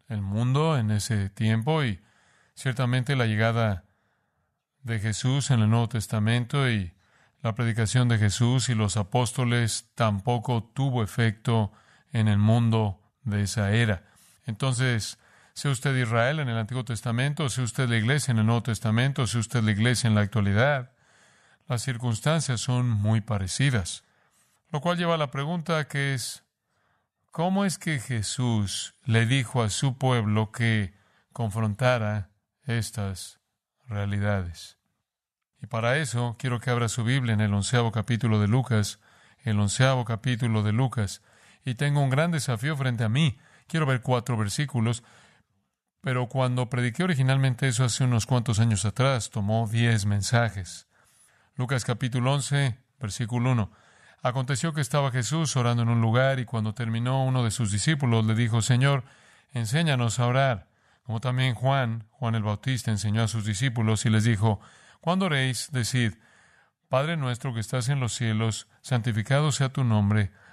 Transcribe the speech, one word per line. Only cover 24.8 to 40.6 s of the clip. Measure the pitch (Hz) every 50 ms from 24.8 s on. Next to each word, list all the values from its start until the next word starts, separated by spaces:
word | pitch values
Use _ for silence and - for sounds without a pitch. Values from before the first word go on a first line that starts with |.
| - 175 175
lleva | 175 175 170 165
a |
la | 156 147 131
pregunta | - 139 143 156 180 170 151 - 165 156 147 -
que | - 139 139 139 139
es, | 127 - - - - _ _ _ _ _ _ _ _ _ _ _ _ _ _ _ _ _ _
¿cómo | - - 165 185 190 196 202
es | 190 -
que | - - 165 156 127
Jesús | - - 123 110 101 - - - 127 120 113 107 101 92 - - - - _ _ -
le | 120 113 117 117
dijo | 113 135 139 120 - - 123
a | 113 101
su | - - 143 135 117
pueblo | - 131 131 123 120 104 107 104 110 107 104 -
que | - 117 113 110 107 98 90 - _ _ _ _ _ _ _ -
confrontara | - 117 107 95 113 110 107 101 - 127 123 127 117 107 104 107 104 95 - _ _ _ _ _ _ -
estas | 123 117 117 107 - - 110 101 98 95 - - - - _ _ _ _ _ _ _ _ _ _
realidades? | 123 104 101 101 98 101 101 104 104 101 98 90 85 80 - - - - _ _ _ _ _ _ _ _ _ _ _ _ _ _ _ _ -
Y | -
para | - 120 117 113 117 131
eso | 151 156 113 120 120 120 120 113 -
quiero | - 127 123 110
que | - 127
abra | 120 120 120
su | 110 - 120 107
Biblia | 117 131 139 123 113 107
en | 104
el | 107 101 101
onceavo | 101 98 - - 123 117 113
capítulo | - 113 101 - 117 101 - 113 107 107
de | 104
Lucas, | 98 113 135 120 - 117 107 101 - - _ _ _ _ _ _ _ _ _ -
el | 113 104 104
onceavo | 104 98 - - 131 135 131 123 117
capítulo | 113 113 104 - 127 123 113 131 113 107 107